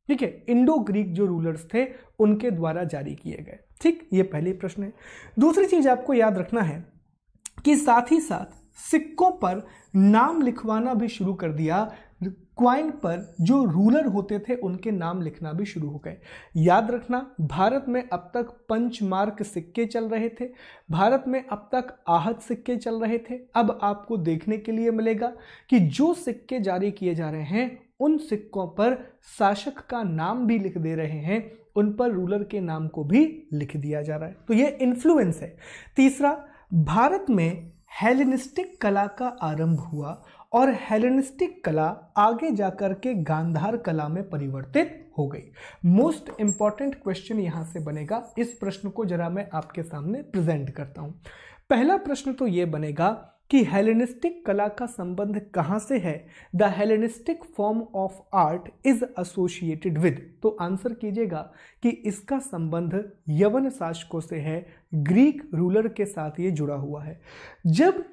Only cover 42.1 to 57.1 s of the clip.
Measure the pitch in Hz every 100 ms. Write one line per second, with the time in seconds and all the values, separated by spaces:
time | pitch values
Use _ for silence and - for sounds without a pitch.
42.1 | - 208 233 320 208 190 190 196 196 254
43.1 | 214 156 156 165 160 196 233 214 160 147
44.1 | 175 196 151 139 135 131 285 330 - -
45.1 | - 139 - - - - - 175 190 311
46.1 | 320 - - 214 - 208 208 277 269 196
47.1 | 185 - 220 180 160 160 170 151 151 151
48.1 | 226 - - 233 - 196 190 202 214 202
49.1 | 175 170 185 202 160 - - 165 147 151
50.1 | 254 285 190 165 151 135 - 143 139 151
51.1 | - - - - - - 233 277 392 339
52.1 | 277 269 262 247 175 175 151 147 147 180
53.1 | 226 - _ - 277 226 196 214 226 247
54.1 | - 339 349 - 202 208 208 240 - 180
55.1 | 180 208 208 208 180 156 208 208 262 170
56.1 | 147 - - - 180 202 180 208 214 226